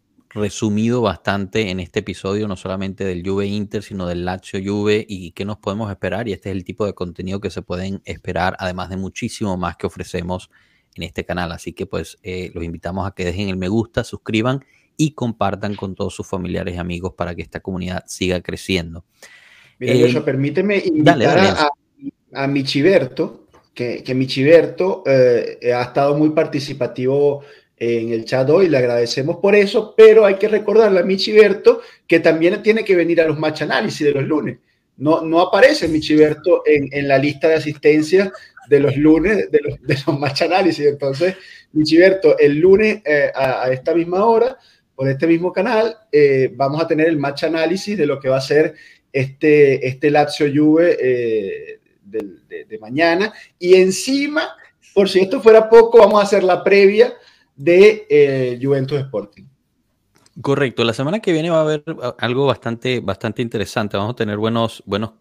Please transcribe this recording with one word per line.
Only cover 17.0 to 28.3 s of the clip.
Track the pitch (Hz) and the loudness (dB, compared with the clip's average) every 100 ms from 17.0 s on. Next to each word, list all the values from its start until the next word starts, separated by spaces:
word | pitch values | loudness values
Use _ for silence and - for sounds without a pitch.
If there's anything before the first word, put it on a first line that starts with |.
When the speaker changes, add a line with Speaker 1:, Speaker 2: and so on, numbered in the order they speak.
| 90 - | -10 -8
Speaker 1:
para | 87 | -10
que | 87 | -10
esta | 87 92 | -12 -12
comunidad | - 90 90 90 - | -10 -8 -8 -10 -10
siga | - 92 90 | -6 -4 -4
creciendo. | - 87 - 92 82 85 - _ - - _ _ _ - | -6 -10 -4 -4 -4 -14 -20 _ -20 -20 _ _ _ -8
Speaker 2:
Mira, | 123 | 0
Speaker 1:
Eh, | 123 | 2
Speaker 2:
Joshua, | 123 151 147 | 4 2 -2
permíteme | 131 143 147 196 196 | -2 -2 -2 -2 -2
Speaker 1:
dale, | 185 | -2
Speaker 2:
invitar | 156 151 165 120 175 | 2 2 4 2 2
Speaker 1:
dale, | 190 | 2
Speaker 2:
a, | 180 147 - _ _ 139 - _ | 2 -2 -4 _ _ -18 -18 _
a, | - | -6
a | 139 | -4
Michiberto, | 143 135 143 160 190 127 - 156 - _ _ _ | -2 -2 0 2 2 0 -6 -8 -8 _ _ _
que, | - 120 - | -10 -8 -8
que | - | -6
Michiberto, | 127 131 135 135 165 147 - 285 - - | -4 -4 0 6 6 4 -2 -4 -4 0
eh, | 135 127 120 - - 120 | 4 4 2 -2 -6 -2
ha | 123 | -2
estado | 123 147 143 147 | -2 0 0 2
muy | 156 | 2
participativo | 156 156 139 135 135 120 - 127 139 143 139 - - _ - | 0 -2 -4 -6 -8 -8 -4 -2 0 0 -2 -10 -20 _ -8
en | 117 117 113 | -4 -2 -2
el | 113 | -6
chat | 113 | -4